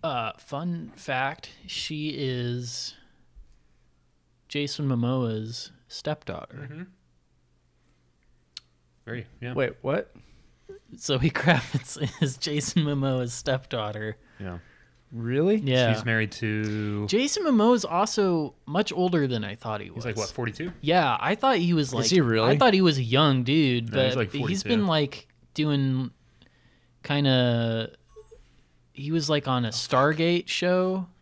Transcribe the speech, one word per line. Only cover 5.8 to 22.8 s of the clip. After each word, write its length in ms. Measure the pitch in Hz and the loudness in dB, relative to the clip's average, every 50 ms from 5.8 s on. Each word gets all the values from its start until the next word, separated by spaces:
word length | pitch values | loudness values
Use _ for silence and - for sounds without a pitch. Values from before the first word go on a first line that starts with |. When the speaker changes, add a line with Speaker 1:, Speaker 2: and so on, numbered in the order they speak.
| _ _ | _ _
Speaker 1:
stepdaughter. 800 | - - - 147 151 147 - - - - - - - 139 143 135 | -18 -10 -6 -6 -8 -6 -8 -12 -12 -12 -12 -16 -16 -16 -14 -14
Speaker 2:
Mm-hmm. 120 | 151 160 180 190 - _ _ _ _ _ _ _ _ _ _ _ _ _ _ _ _ _ _ _ _ _ _ _ _ _ _ _ _ _ _ _ _ - _ _ _ _ _ _ _ _ _ | -14 -14 -16 -16 -18 _ _ _ _ _ _ _ _ _ _ _ _ _ _ _ _ _ _ _ _ _ _ _ _ _ _ _ _ _ _ _ _ -20 _ _ _ _ _ _ _ _ _
Very, 200 | 117 117 123 - - - - | -10 -10 -10 -10 -12 -16 -14
yeah. 140 | 120 120 127 | -12 -8 -2
Speaker 3:
Wait, 180 | 139 135 120 - - | -2 -2 -2 -2 -6
what? 340 | - 127 143 - - - _ - - - - - _ _ _ _ _ - - - _ _ - - | -4 -2 -2 -2 -4 -6 _ -20 -20 -20 -20 -20 _ _ _ _ _ -20 -20 -20 _ _ -20 -12
Speaker 1:
Zoe 200 | - - 139 131 | -4 -2 0 2
<laughs> 120 | 127 160 | 2 0
Kravitz 920 | - - - 160 165 135 - - - 143 - - - - 151 131 - - 170 | 0 2 4 4 4 4 2 -2 -4 -6 -4 -4 -6 -6 -6 -6 -2 -2 -2
is 140 | 139 127 | -2 -2
Jason 480 | - - 160 147 151 143 - - 175 156 | -6 -6 -4 -4 -2 -4 0 0 0 0
Momoa's 480 | 147 143 139 135 135 131 127 123 120 120 | 0 -2 -2 0 0 0 -2 -2 -4 -6
stepdaughter. 840 | - - - 131 131 - - - 120 107 104 104 107 107 107 104 _ _ _ _ - | -8 -4 -2 -4 -4 -4 -6 -6 -6 -6 -6 -6 -6 -8 -8 -8 _ _ _ _ -12
Speaker 2:
Yeah. 200 | 101 92 87 87 - - _ _ _ _ _ _ _ _ | -10 -10 -10 -10 -14 -18 _ _ _ _ _ _ _ _
Speaker 3:
Really? 460 | - 117 117 117 127 139 156 190 214 | -12 -8 -4 -2 0 2 2 2 2
Speaker 1:
Yeah. 380 | 214 147 139 127 127 127 117 110 | 2 2 2 4 4 4 4 2
Speaker 2:
She's 100 | 107 110 | 2 2
married 280 | 120 113 110 110 104 - | 0 2 2 0 -2 -4
to 720 | - - 110 107 107 107 107 104 107 107 104 104 104 104 | -4 -2 -2 0 0 -2 -2 -2 -2 -4 -2 -2 -2 -2
Speaker 1:
Jason 360 | 101 - 220 262 294 - 427 381 | 0 2 2 2 0 0 0 0
Momoa 300 | 320 262 220 208 233 247 | 2 4 4 6 6 4
is 120 | 233 - | 4 2
also 680 | - 165 175 202 220 - - 202 190 175 165 151 135 - _ _ | -2 0 0 0 0 0 0 2 2 2 0 -2 -4 -8 _ _
much 260 | - 147 185 214 - - | -4 -2 -2 0 0 0
older 340 | - 180 185 175 165 143 | 0 0 2 2 2 2
than 160 | 131 123 113 104 | 2 0 -2 -4
I 120 | 101 101 | -6 -8
thought 260 | 113 - 117 107 104 | -8 -6 -6 -6 -6
he 80 | 101 92 | -8 -10
was. 140 | - 117 117 | -12 -8 -8
Speaker 2:
He's 0 | |
like, 120 | 123 104 110 | -6 -4 -4
what, 100 | 104 98 | -4 -4
forty-two? 420 | - - 120 117 107 - 156 180 180 - - | -4 -6 -6 -6 -6 -6 -10 -10 -10 -6 -2
Speaker 1:
Yeah, 340 | 147 165 185 160 131 120 - | 2 2 4 4 2 0 0
I 160 | - 135 208 | 0 -2 -2
thought 220 | 220 - 269 262 | 2 2 2 2
he 160 | 190 175 175 175 | 4 2 2 2
was, 160 | 160 147 131 | 2 2 0
Speaker 3:
Is 60 | 127 | 0
Speaker 1:
like, 120 | 113 113 | 0 0
Speaker 3:
he 140 | 113 185 185 | 4 4 4
really? 300 | 147 117 113 110 110 120 | 4 4 4 4 4 4
Speaker 1:
I 80 | 139 147 | 4 6
thought 160 | - 247 202 | 6 6 6
he 80 | 196 | 6